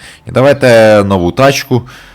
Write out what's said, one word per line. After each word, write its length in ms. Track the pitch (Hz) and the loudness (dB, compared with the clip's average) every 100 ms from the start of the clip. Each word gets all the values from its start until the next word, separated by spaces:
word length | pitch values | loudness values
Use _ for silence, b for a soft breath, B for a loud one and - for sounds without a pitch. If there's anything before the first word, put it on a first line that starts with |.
| B B - | B B -8
І 60 | |
давайте 720 | - 135 135 131 113 110 107 | -2 0 0 2 4 4 2
нову 280 | 98 98 87 | 0 -2 -2
тачку 560 | 104 135 - - 127 127 B B | -2 -2 -4 -6 -6 -6 B B